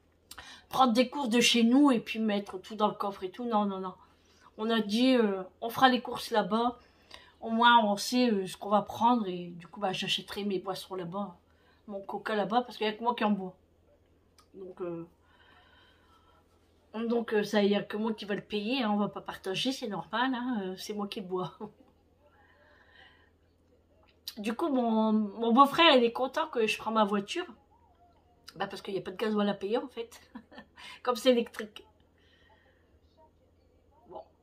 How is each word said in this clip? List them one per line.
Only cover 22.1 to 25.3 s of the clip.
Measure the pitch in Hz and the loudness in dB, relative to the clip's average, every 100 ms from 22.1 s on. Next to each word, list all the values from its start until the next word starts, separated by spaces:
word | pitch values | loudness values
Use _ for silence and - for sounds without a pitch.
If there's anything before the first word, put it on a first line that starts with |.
| _ _ _ _ _ _ _ _ - - _ _ _ _ _ _ _ _ _ _ _ - - | _ _ _ _ _ _ _ _ -20 -20 _ _ _ _ _ _ _ _ _ _ _ -16 -8
Du | 208 | -6
coup, | 226 339 | -4 -2
mon, | 254 233 220 220 | 0 2 2 2
mon | 214 208 | 2 0